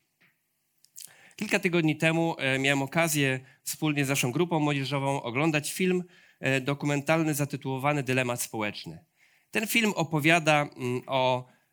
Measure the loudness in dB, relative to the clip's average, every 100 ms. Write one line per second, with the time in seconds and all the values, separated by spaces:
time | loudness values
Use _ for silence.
0 | _ _ _ _ _ _ _ _ _ -20
1 | -20 -20 -20 -10 -2 0 2 2 2 2
2 | 2 2 0 0 -2 0 2 0 0 0
3 | 0 2 0 0 -6 _ -10 -4 -2 0
4 | 0 0 0 0 0 2 0 0 -2 -2
5 | -2 -2 -2 0 2 0 -2 -2 0 0
6 | -4 -18 -20 -6 0 0 0 -2 0 0
7 | 2 2 2 0 -2 -4 -6 -2 0 0
8 | 0 0 0 -4 -6 -4 -4 -6 -14 -16
9 | _ _ _ _ _ -4 0 2 2 2
10 | 0 2 4 4 4 2 2 -4 -4 -4
11 | -2 0 2 0 -4 _ _